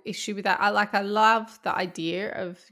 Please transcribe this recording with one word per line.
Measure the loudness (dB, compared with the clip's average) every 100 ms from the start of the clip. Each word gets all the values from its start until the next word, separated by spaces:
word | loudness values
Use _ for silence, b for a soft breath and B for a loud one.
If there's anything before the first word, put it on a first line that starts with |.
| -10
issue | -8 -6 -4
with | 0
that. | 2
I, | 2
like, | 2 0 0
I |
love | 0 4 6 4 0 -6
the | -2 -2
idea | -2 -4 -4 -4 -4
of, | -6 -8 -10 -10